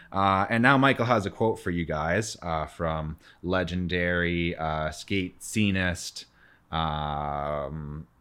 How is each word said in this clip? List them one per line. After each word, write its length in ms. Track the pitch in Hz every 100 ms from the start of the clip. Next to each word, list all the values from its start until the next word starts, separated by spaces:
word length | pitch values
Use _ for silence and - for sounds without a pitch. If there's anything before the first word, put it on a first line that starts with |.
| -
Uh, 340 | 98 98 95 101
and 140 | 113
now 140 | 123 139
Michael 280 | 135 131 120
has 200 | 117 95
a 40 |
quote 300 | - 113 92
for 120 | -
you 140 | 87 80
guys, 520 | 78 80 92 107 -
uh, 240 | 87 80 76
from 520 | - 85 80 78 80 - -
legendary, 1120 | 85 92 87 90 87 90 87 87 85 87 85 -
uh, 340 | 80 78 78
skate 480 | - - 98 90 -
scenist, 840 | - 110 104 95 90 85 - - - _ - _ _
um, 1400 | 82 80 76 76 73 73 73 73 73 69 78 73 76 78 _